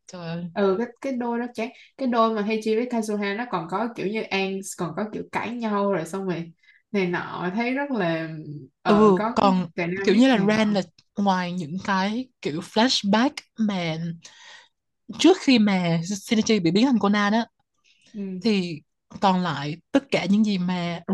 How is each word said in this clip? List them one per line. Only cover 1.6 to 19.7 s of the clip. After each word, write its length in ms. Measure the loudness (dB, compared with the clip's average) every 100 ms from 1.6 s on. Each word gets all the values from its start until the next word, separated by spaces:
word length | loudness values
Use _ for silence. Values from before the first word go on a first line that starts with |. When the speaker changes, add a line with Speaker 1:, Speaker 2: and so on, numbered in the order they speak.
| -10 -10 -20 -6
Speaker 2:
Cái 120 | 0
đôi 260 | 2 2
mà 80 | 2
Heiji 340 | -2 -2 0 0
với 100 | 0
Kazuha 500 | -2 -2 -2 -2 -4
nó 80 | -4
còn 160 | -6 -4
có 180 | -4 -4 -4
kiểu 100 | -4
như 160 | -4
angst, 560 | -4 -2 -2 -4 -8 -8
còn 140 | -6 -4
có 80 | -6
kiểu 100 | -8 -8
cãi 180 | -8 -6
nhau 420 | -6 -2 0 0
rồi 140 | 0 -4
xong 180 | -6 -4
rồi 240 | -4 -6 -14 _ _ _
này 140 | -2 0
nọ, 440 | -2 -6 -6 -4
thấy 200 | -2 -2
rất 160 | -2 -4
là, 380 | -2 0 -2 -4 -10 -12 -14 -16 _
ờ, 100 | 2
Speaker 1:
Ừ, 260 | 4 6 4
Speaker 2:
có 200 | 2 2
cái 120 | 4
Speaker 1:
còn 180 | 2 -2 -4
Speaker 2:
dynamic 240 | -4 0
Speaker 1:
kiểu 120 | 2
như 140 | 6 6
là 100 | 6
Speaker 2:
này 80 | 4
Speaker 1:
Ran 240 | 2 2
Speaker 2:
nọ. 20 |
Speaker 1:
là 80 | 0 -2 _ _ -2
ngoài 360 | 0 0 -2
những 240 | -6 -8 -8
cái 440 | -2 0 0 -4 -8 _
kiểu 180 | -6 -6
flashback 680 | -2 2 2 2 2 4 2 0 -10 -4
mà 380 | -4 -2 -4 -4 -6 -10 -16 -20 -20 -20 _ _ _ _ -18 4
trước 180 | 6 6
khi 180 | 6 4
mà 420 | 4 2 2 0
Shinichi 560 | -2 -8 -2 0 2 2
bị 100 | 2
biến 160 | 2 4
thành 120 | 4
Conan 340 | 2 2 2
á, 140 | 0 -2 _ _ _ _ _ _
Speaker 2:
Ừ. 300 | -10 -10 -4
Speaker 1:
thì 400 | 0 0 0 -6 -14 _ _ 0
còn 220 | 2 2
lại 340 | 0 -4 -6